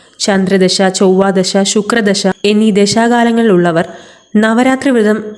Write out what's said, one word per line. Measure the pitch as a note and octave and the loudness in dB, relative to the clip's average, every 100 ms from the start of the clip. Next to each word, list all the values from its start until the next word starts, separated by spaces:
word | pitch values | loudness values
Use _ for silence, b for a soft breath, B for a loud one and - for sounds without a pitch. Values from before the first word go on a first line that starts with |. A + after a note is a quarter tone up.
| B B | B B
ചന്ദ്രദശ, | - G3 F#3 F#3+ F#3 F3+ F#3+ | -2 0 0 0 0 0 -2
ചൊവ്വാദശ, | F#3 F#3+ F#3+ G3 F#3+ F#3 G3 | 0 0 2 0 0 -2 -2
ശുക്രദശ | G3 G#3+ G#3 A#3 G#3 G3 F#3+ F#3 | 0 -2 -2 -2 0 0 -2 -2
എന്നീ | G3+ G#3 A3 | -2 0 2
ദശാകാലങ്ങളിലുള്ളവർ | G3 G3+ A3+ A#3 A#3+ A#3 A#3 A3+ F3+ F3 E3 - B B B B G#3 | 2 0 0 0 2 0 0 2 2 2 0 -4 B B B B 0
നവരാത്രി | A3 A3+ B3+ C4 C#4 | 0 2 0 0 0
വ്രതം | A#3+ G#3 G#3+ G#3 | 0 0 -2 -4